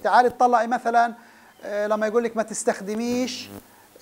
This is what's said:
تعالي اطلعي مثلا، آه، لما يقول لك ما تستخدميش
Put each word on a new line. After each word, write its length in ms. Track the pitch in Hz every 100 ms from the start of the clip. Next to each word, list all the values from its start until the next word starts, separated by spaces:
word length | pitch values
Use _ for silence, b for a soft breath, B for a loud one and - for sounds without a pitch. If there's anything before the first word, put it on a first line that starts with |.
تعالي 240 | 208 208 247
اطلعي 380 | - 247 240 226
مثلا، 480 | 247 233 233 233 220 B B B B
آه، 220 | - 208 208
لما 200 | 214 214
يقول 180 | 226
لك 120 | 233 226
ما 60 |
تستخدميش 1040 | 214 208 - - 196 214 240 247 254 - 98 101 - b b -